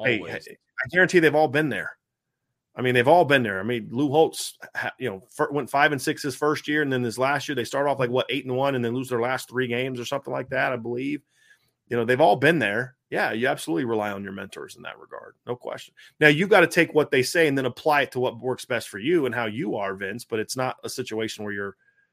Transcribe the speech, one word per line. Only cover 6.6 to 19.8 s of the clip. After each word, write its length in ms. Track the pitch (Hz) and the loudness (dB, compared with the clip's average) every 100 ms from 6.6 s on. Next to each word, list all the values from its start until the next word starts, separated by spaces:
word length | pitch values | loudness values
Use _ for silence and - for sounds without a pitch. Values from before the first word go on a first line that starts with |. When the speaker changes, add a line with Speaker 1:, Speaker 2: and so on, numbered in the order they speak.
| - | -2
Speaker 1:
year, 140 | 151 | -2
and 100 | 147 | 0
then 100 | 131 | 0
this 160 | 123 110 | -2 0
last 300 | 131 143 131 | 0 0 -4
year 80 | 135 | -6
they 80 | |
start 220 | 113 139 143 | -4 -2 -2
off, 120 | 127 | 0
like, 120 | 127 | 0
what, 160 | 123 - | 0 -2
eight 160 | 135 | -4
and 120 | 131 127 | -4 -2
one, 180 | 139 | 0
and 100 | 131 | 0
then 100 | 117 | -2
lose 140 | 120 127 | -2 -4
their 120 | 123 | -2
last 280 | 120 131 - | -2 -4 -6
three 180 | 120 127 | -4 -2
games 320 | 117 131 127 | -2 -4 -6
or 60 | |
something 280 | 117 139 139 | -6 -6 -6
like 180 | 135 131 | -8 -4
that, 220 | 131 139 | -2 -2
I 40 | 127 | -2
believe. 460 | 117 120 139 143 _ _ _ _ _ _ - | -6 -6 -6 -8 _ _ _ _ _ _ -6
You 80 | 120 | -2
know, 80 | |
they've 160 | 113 127 | 2 4
all 160 | 160 180 | 4 6
been 240 | 139 170 | 4 4
there. 340 | 107 104 131 _ - | 2 -2 -4 _ -8
Yeah, 220 | 156 185 | -2 -2
you 160 | 110 127 | 0 -2
absolutely 360 | 147 - 165 | -2 -4 -2
rely 280 | 127 113 104 | 0 -2 -2
on 100 | 98 | -4
your 100 | 98 | -8
mentors 440 | 98 98 - - - | -10 -12 -14 -16 -14
in 60 | |
that 180 | 90 - | -16 -16
regard. 340 | - - - _ | -16 -18 -18 _
No 120 | - 123 | -10 -8
question. 360 | - 120 - _ - - | -8 -12 -12 _ -14 2
Now, 80 | 151 | 4
you've 200 | 151 190 | 6 6
gotta 200 | 202 170 | 6 6
take 260 | - 165 | 4 2
what 160 | 151 147 | 4 2
they 140 | 135 | 2
say 240 | 127 175 160 | 2 2 2
and 100 | 139 | 2
then 80 | 131 | -2
apply 360 | - 156 147 | -2 2 2
it 100 | 135 | 2
to 80 | 127 | -2
what 180 | 123 113 | -4 -2
works 260 | 120 123 | -6 -6
best 240 | - 120 - | -4 -6 -6
for 120 | 104 | -8
you 260 | 117 175 131 | 0 0 0
and 80 | |
how 120 | 117 113 | -2 -4
you 280 | 107 196 | -4 -6
are, 220 | 127 | -4